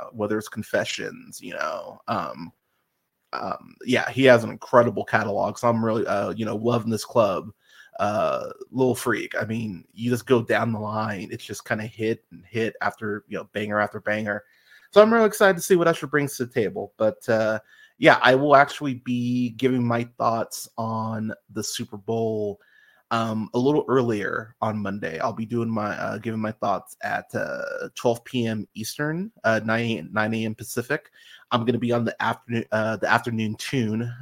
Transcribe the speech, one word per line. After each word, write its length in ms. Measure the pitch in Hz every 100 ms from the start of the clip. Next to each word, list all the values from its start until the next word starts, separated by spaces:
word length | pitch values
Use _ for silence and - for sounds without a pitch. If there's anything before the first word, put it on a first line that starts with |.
| -
whether 260 | 113 104 107
it's 100 | -
"Confessions," 920 | - 104 104 110 - 104 90 - -
you 120 | -
know, 460 | - 80 90 90 - -
um, 440 | 107 73 62 85 _ _ _ _ _ _ _ -
um, 440 | - 95 - - - -
yeah, 240 | 120 -
he 120 | 127 135
has 180 | 120
an 80 | 110
incredible 520 | 110 - 127 117 98
catalog. 540 | - 110 107 101 98 110
So 100 | 120
I'm 160 | 113
really, 220 | 113 110 95
uh, 240 | 101 101
you 140 | 104 107
know, 100 | 104
loving 360 | 113 120 110
this 140 | 110 -
club, 440 | 123 101 87 92 - _ - - -
uh, 500 | 101 107 78 65 - - -
Lil 240 | 127 127
Freak. 400 | 117 123 104 - -
I 60 | 110
mean, 380 | 113 110 85 -
you 180 | 92 120
just 160 | 120 -
go 160 | 123
down 300 | 113 107 113
the 60 | 107
line. 500 | 104 107 110 101 110
It's 140 | 113 -
just 200 | 104 -
kinda 200 | 113 110
hit 380 | - 110 113 _
and 140 | 87 -
hit 300 | 117 110 -
after, 420 | 104 - 107 104 -
you 100 | 98
know, 100 | -
banger 260 | 101 107 104
after 200 | 104 107
banger. 440 | 104 107 107 104 - _ _ - _
So 100 | 202
I'm 100 | 214
really 140 | 233 214
excited 300 | 202 202 180
to 80 |
see 120 | - 185
what 120 | 170
Usher 180 | 165 143
brings 320 | 147 143 -
to 80 | 120
the 80 |
table. 400 | 131 98 95 101 -
But, 300 | 110 - -
uh, 300 | 110 110 110 _ - - -
yeah, 220 | 147 127
I 140 | 120 131
will 200 | 147 139
actually 400 | 143 - 147 120
be 560 | - 123 120 123 123
giving 320 | 110 127 127
my 200 | 120 117 120 -
thoughts 500 | 117 113 - - - -
on 560 | 113 110 113 110 110 - _
the 140 | 107
Super 340 | 104 - 120 104
Bowl, 640 | 98 113 113 110 104 101 _ _ _ _ -
um, 400 | 117 113 110 107
a 60 | 123
little 260 | 131 151 -
earlier 680 | 131 117 104 95 - 113 -
on 180 | 110 107
Monday. 400 | 98 101 - 80
I'll 140 | 123
be 120 | 104 113
doing 240 | 120 113
my, 260 | 113 104 -
uh, 200 | 107 107
giving 220 | 113 110
my 120 | 107
thoughts 440 | - 101 95 - -
at, 240 | - - -
uh, 560 | 107 - 64 - - - -
twelve 280 | 123 117
P 220 | - 127 113
M 200 | 110 101
Eastern, 580 | - 107 - 151 165 214 _
uh, 180 | 113 110
nine, 460 | 110 113 117 107 78
nine 220 | 104 107
A 120 | 113 110
M 100 | 110
Pacific. 560 | 107 - - 151 - _ - - -
I'm 140 | 120 113
gonna 120 | 120
be 120 | 117
on 140 | 120 113
the 160 | -
afternoon, 440 | 110 113 - 117 -
uh, 260 | 110 110 107
the 100 | -
afternoon 480 | 117 120 110 107 107
tune, 560 | - 139 110 110 120 120